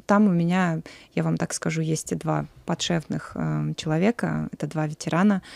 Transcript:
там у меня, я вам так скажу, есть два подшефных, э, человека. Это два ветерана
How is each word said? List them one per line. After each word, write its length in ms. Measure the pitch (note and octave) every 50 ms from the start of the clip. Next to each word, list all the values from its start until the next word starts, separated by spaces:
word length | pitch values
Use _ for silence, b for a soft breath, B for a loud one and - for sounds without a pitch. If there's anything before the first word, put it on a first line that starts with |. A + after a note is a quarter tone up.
| -
там 220 | - G3+ G3+ G#3+ G3+
у 40 |
меня, 480 | F3 E3+ E3 E3+ F3+ F#3+ F#3 F3 D#3+ D#3+ D#3+ B B B B B B
я 100 | - D#3+
вам 120 | E3 D#3+
так 180 | - - D#3+ -
скажу, 280 | - - - D#3+ D#3+
есть 360 | D#3+ D#3 D#3+ D3+ - - - D#3+
два 300 | - E3 D#3 D3+ C#3+ D3+ - - -
подшефных, 680 | - F3 - - - F3 E3 C#3+ - - D3+ - - -
э, 380 | - D#3 D#3+ D#3 D3+ D3+ D3+ D#3
человека. 720 | - - D#3+ D#3 D#3+ F3+ G#3 A#3+ - - E3+ D#3 D#3 D#3 - -
Это 120 | - -
два 220 | D3 - D#3+ D#3 D3+
ветерана 540 | D3+ - - - D#3+ E3 F#3+ G#3 G3+ F#3 - B B